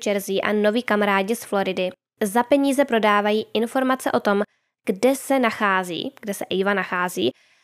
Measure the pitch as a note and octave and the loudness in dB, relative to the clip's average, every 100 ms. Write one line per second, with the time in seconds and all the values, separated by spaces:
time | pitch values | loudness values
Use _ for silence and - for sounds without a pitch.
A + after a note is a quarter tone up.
0 | G#3+ G3+ G3 G3 - G#3 G#3 A3+ - G#3 | 0 -2 -2 -2 0 2 2 0 0 0
1 | G#3 G3 G3 A#3 - G3+ F#3+ F#3 F#3 - | 2 2 0 -4 -2 -2 -2 -2 -4 -6
2 | _ _ G#3 A3 B3 C#4+ C#4 C4+ C#4 A#3 | _ _ -2 0 2 2 2 2 2 2
3 | G#3 G#3 G#3 G#3+ - G#3+ A#3 C4+ C4 C4 | 4 4 2 0 -2 -2 -2 0 0 -2
4 | C4+ A#3+ G#3 G3+ G#3 _ _ _ - F#3+ | 0 0 2 0 -2 _ _ _ -6 0
5 | B3 C4+ - C#4 A#3 - G#3 F#3+ F3+ D#3+ | 2 0 0 0 0 0 0 0 -2 -6
6 | C4+ - G#3 G3+ - F#3 F#3+ G3+ F#3 F#3 | -8 -8 -10 -8 -4 0 0 0 -2 -2
7 | F3+ F3+ A3+ - _ _ | -2 -2 -2 -4 _ _